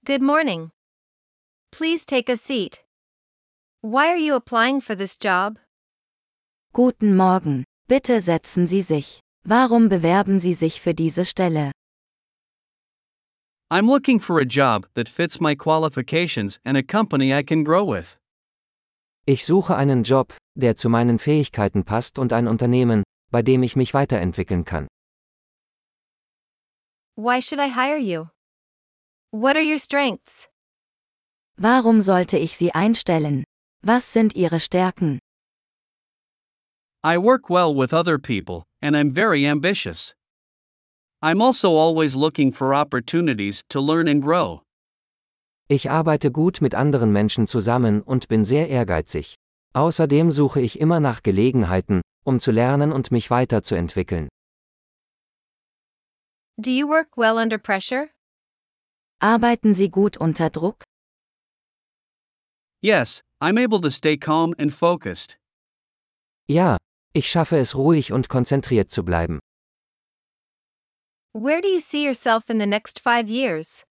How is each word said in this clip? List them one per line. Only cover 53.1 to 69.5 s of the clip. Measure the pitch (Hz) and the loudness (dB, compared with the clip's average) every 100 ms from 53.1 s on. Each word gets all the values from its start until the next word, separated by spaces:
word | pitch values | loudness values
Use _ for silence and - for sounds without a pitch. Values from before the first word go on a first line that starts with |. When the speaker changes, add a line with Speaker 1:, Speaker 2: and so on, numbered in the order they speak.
Speaker 4:
mich | 120 - | -4 0
weiterzuentwickeln. | 123 127 110 - 90 85 - 90 87 71 _ _ _ _ _ _ _ _ _ _ _ _ _ _ _ _ _ _ _ _ _ _ - | -2 0 -2 -2 -4 -2 -4 -4 -6 -6 _ _ _ _ _ _ _ _ _ _ _ _ _ _ _ _ _ _ _ _ _ _ -10
Speaker 1:
Do | 220 | -4
you | 254 294 | -2 2
work | 320 311 - | 0 -2 0
well | 226 226 | 2 2
under | 226 214 | 0 -4
pressure? | - 196 - 254 302 _ _ _ _ _ _ _ _ _ _ _ | -4 -4 -2 -6 -8 _ _ _ _ _ _ _ _ _ _ _
Speaker 2:
Arbeiten | 208 233 233 233 214 | 0 2 2 2 2
Sie | 190 196 | 2 2
gut | 185 202 - | 2 0 0
unter | 165 151 160 | -4 0 -2
Druck? | 156 170 - - _ _ _ _ _ _ _ _ _ _ _ _ _ _ _ _ _ _ _ | -2 -4 -6 -20 _ _ _ _ _ _ _ _ _ _ _ _ _ _ _ _ _ _ _
Speaker 3:
Yes, | 196 196 120 - _ _ | 0 2 0 -6 _ _
I'm | 156 214 | 0 2
able | 247 208 | 2 0
to | 160 | -2
stay | - 156 151 | -2 -2 -2
calm | 160 156 165 170 | 0 0 0 -2
and | 151 | -4
focused. | 143 170 175 - 90 - - _ _ _ _ _ _ _ _ _ _ - | 0 0 0 -6 -10 -12 -16 _ _ _ _ _ _ _ _ _ _ -2
Speaker 4:
Ja, | 151 180 101 _ _ _ | 0 2 0 _ _ _
ich | 160 - | -4 -2
schaffe | 175 156 160 | -2 0 0
es | 123 127 | 0 0
ruhig | 139 165 - | 2 2 0
und | 123 123 | -4 -2
konzentriert | 131 123 139 - 117 95 | -2 0 -2 0 0 0
zu | - | -4
bleiben. | 87 87 82 78 _ | -2 -2 -2 -6 _